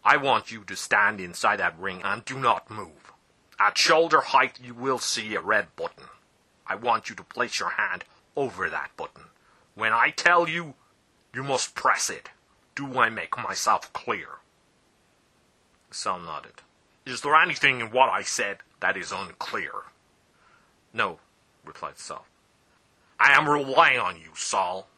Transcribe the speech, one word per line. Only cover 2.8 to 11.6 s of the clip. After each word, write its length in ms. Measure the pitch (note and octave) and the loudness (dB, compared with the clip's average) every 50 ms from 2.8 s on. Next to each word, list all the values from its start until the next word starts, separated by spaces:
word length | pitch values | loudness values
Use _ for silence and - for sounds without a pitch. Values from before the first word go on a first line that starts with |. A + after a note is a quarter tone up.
| G2 D#2+ D#2 _ _ - - _ _ _ _ _ _ _ - - | -12 -14 -18 _ _ -20 -20 _ _ _ _ _ _ _ -2 0
At 180 | G2+ G#2 - | 0 0 2
shoulder 440 | - - - E3 D#3+ E3+ E3 D#3+ D3 | 2 4 4 6 4 4 4 4 2
height, 380 | - - - C3 C3+ B2+ - - | 2 4 4 4 4 4 0 -14
you 140 | B2+ A#2+ A#2+ | -18 -18 -14
will 260 | A#2 B2 C3+ C3 A#2+ | -6 -4 -2 -2 -2
see 340 | - - - A#2 G#2+ G#2+ G#2+ | -2 -4 -4 -4 -4 -4 -6
a 80 | F2+ | -4
red 340 | D#2 G2 G#2+ G#2 G2 - _ | 0 2 2 2 0 -2 _
button. 340 | - E2 E2+ - - - - - _ _ _ _ _ _ _ _ _ _ | -10 -10 -10 -10 -14 -20 -20 -20 _ _ _ _ _ _ _ _ _ _
I 100 | - G2 | -10 -10
want 340 | G2+ A#2 A#2+ A2+ A2 - - | -4 0 0 0 0 -2 -8
you 60 | G#2+ | -16
to 80 | F#2 F2+ | -16 -18
place 360 | _ - A2+ B2 A2+ - - | _ -4 -4 -4 -4 -2 -4
your 120 | F#2+ E2+ | -4 -4
hand 320 | - - G#2+ F#2 F2+ F2+ - _ _ _ _ _ _ | -2 -2 -2 -2 -4 -8 -10 _ _ _ _ _ _
over 340 | D3 C#3 A#2+ G2 F#2 F#2 D#2+ | -4 -4 -4 -4 -4 -4 -4
that 260 | D#2+ D2+ C#2+ - _ | -4 -6 -8 -10 _
button. 340 | - D#2 C#2+ _ - - - _ _ _ _ _ _ _ _ _ | -12 -14 -14 _ -20 -20 -20 _ _ _ _ _ _ _ _ _
When 200 | G2+ A2 A2 A2 | -2 0 0 2
I 180 | A#2 A#2+ D3+ | 2 2 2
tell 380 | D3 - - E3+ F3 E3+ E3+ D#3+ | 0 2 4 6 6 6 4 2
you, 260 | D#3 F3 E3+ D3+ B2+ _ _ _ _ _ _ _ _ _ _ _ - | -4 -6 -8 -10 -16 _ _ _ _ _ _ _ _ _ _ _ -12
you 100 | B2+ C3+ | -8 -4
must 300 | C#3 C3+ A#2+ | -2 -2 -2